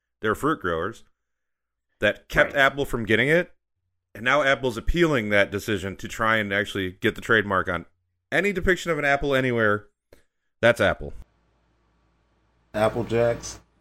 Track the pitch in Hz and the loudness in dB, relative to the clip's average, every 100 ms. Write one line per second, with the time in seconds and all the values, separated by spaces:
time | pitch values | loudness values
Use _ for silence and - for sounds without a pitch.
0 | _ _ 107 98 139 151 90 82 92 117 | _ _ -4 -2 -2 -2 -4 -4 -6 -10
1 | - _ _ _ _ _ _ _ _ _ | -20 _ _ _ _ _ _ _ _ _
2 | 107 - _ 151 151 143 139 139 135 120 | -2 -2 _ 0 0 2 2 2 -4 -4
3 | 107 110 131 165 175 _ _ _ _ _ | 0 0 2 0 -2 _ _ _ _ _
4 | _ - 120 143 135 131 127 110 - 170 | _ -6 0 2 2 2 0 -2 -2 2
5 | 165 139 104 101 98 101 - 101 95 90 | 2 2 2 2 2 0 -4 -4 -4 -8
6 | 107 - 113 110 101 98 101 101 92 95 | -12 -2 0 2 0 -2 -2 -4 -6 -2
7 | 113 101 - 113 101 95 90 87 - _ | -2 -2 2 2 2 -2 0 -6 -8 _
8 | _ _ _ 147 196 180 196 175 170 151 | _ _ _ -2 0 0 0 0 -2 -2
9 | 143 143 143 131 131 117 107 104 - _ | 0 0 0 0 0 2 2 0 -4 _
10 | _ - _ _ _ _ 117 117 98 76 | _ -20 _ _ _ _ 2 4 2 0
11 | 71 - - _ _ _ _ _ _ _ | -8 -14 -18 _ _ _ _ _ _ _
12 | _ _ _ _ _ _ _ 107 110 117 | _ _ _ _ _ _ _ 0 0 0
13 | 113 113 117 117 - - _ _ | -2 0 0 -2 -10 -16 _ _